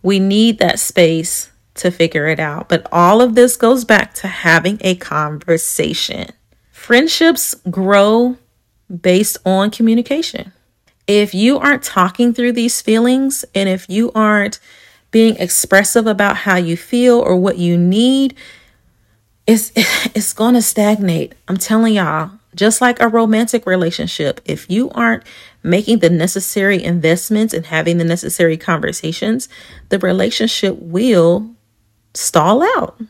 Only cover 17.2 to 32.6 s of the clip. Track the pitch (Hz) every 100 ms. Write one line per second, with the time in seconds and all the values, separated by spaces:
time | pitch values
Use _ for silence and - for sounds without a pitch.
17.2 | - 180 190 - 175 175 175 202 247 269
18.2 | 269 - - - _ _ _ _ _ _
19.2 | _ _ - 226 - 220 - - 247 214
20.2 | 202 - 226 247 220 - 208 214 196 165
21.2 | 143 - - 190 - 220 226 214 165 156
22.2 | 160 202 _ 170 208 - 247 240 233 226
23.2 | 226 220 226 240 196 185 170 175 170 -
24.2 | 143 - - 151 - 190 262 - 233 226
25.2 | - - - _ 160 180 214 226 170 170
26.2 | 180 196 185 208 196 190 - 175 160 180
27.2 | - 214 220 - 165 160 165 170 165 170
28.2 | - - 165 160 - 165 - 180 160 165
29.2 | 214 240 - - - - - 196 190 185
30.2 | 196 - 226 - 196 190 170 175 247 196
31.2 | 165 180 220 233 _ _ _ _ _ -
32.2 | - 170 160 233